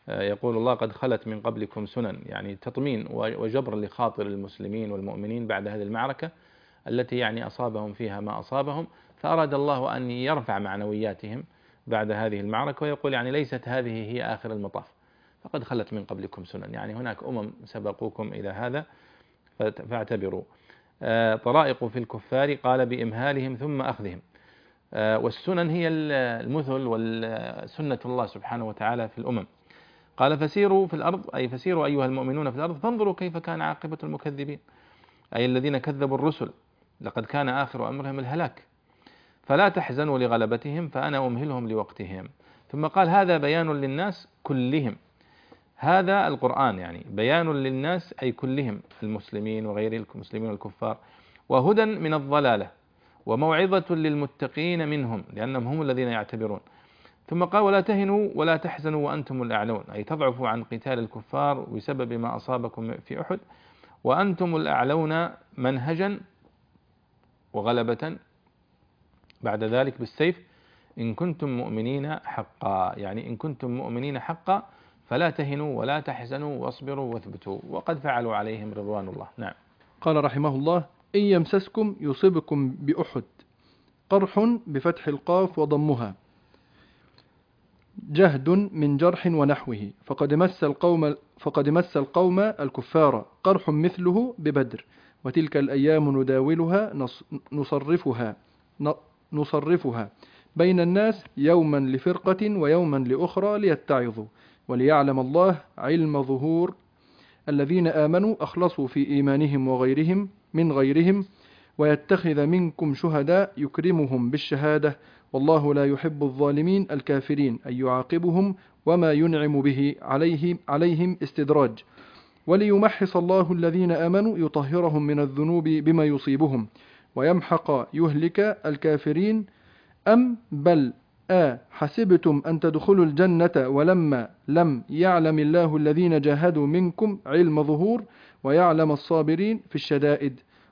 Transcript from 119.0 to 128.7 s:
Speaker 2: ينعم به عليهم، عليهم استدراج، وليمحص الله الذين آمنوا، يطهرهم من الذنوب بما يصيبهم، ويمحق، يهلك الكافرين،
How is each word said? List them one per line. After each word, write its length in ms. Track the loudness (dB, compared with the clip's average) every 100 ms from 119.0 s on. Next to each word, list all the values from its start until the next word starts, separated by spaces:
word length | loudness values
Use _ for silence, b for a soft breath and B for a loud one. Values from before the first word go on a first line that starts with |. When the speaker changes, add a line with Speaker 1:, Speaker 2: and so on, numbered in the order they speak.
| 4
Speaker 2:
ينعم 480 | 4 4 4 2 4
به 340 | 2 2 0 -2
عليهم، 580 | -2 2 2 2 0 -2 -2
عليهم 480 | 2 2 2 0 -2
استدراج، 600 | -6 -4 2 4 4 0 -16 B B B B B 2
وليمحص 720 | 4 6 6 4 2 0 2
الله 340 | 4 4 4
الذين 400 | 2 2 2 2
آمنوا، 460 | 2 2 2 2 0
يطهرهم 680 | 0 0 0 0 2 2 2
من 120 | 0
الذنوب 440 | 0 0 2 2
بما 420 | 2 2 4 4 4
يصيبهم، 640 | 2 0 2 2 2 -4 b b b b 0
ويمحق، 720 | 2 2 2 0 2 0 0
يهلك 460 | 0 2 2 0 2 0 0
الكافرين، 800 | -4